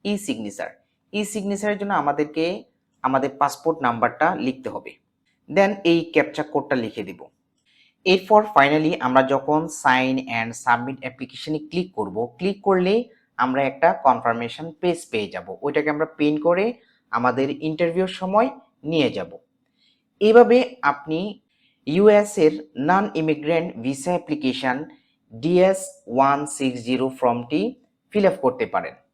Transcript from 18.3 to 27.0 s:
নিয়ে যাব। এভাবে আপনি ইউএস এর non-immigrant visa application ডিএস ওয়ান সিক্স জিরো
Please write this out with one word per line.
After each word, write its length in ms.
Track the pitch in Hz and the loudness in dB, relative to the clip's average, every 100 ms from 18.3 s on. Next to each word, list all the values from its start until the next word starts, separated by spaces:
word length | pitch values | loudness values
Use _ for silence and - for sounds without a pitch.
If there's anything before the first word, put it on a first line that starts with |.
| 208 254 - _ _ | 0 0 -4 _ _
নিয়ে 260 | 147 165 123 | -4 0 0
যাব। 220 | 98 87 - _ _ _ _ _ _ _ _ | -2 -10 -14 _ _ _ _ _ _ _ _
এভাবে 380 | 208 226 220 247 - - | 6 8 8 6 4 -2
আপনি 380 | 147 - - 160 208 202 _ _ _ _ - | -2 -2 -6 -6 -6 -12 _ _ _ _ -4
ইউএস 480 | 165 208 208 208 202 | 4 6 6 2 4
এর 160 | 156 151 - - 147 | 4 2 -12 -4 0
non-immigrant 800 | 190 208 165 156 151 151 165 170 113 | 2 0 -2 -2 -2 0 -2 -2 -6
visa 280 | 120 135 175 175 | -8 -6 -4 -4
application 580 | 175 151 131 120 135 127 151 - _ _ _ | -4 -4 -4 -2 -4 -4 -8 -18 _ _ _
ডিএস 460 | 113 151 180 185 190 - - - 123 | -8 0 4 4 2 -6 -18 -6 2
ওয়ান 240 | 139 143 147 | 2 2 -2
সিক্স 320 | - 135 123 | -4 -4 -4
জিরো 240 | 117 127 | -4 -2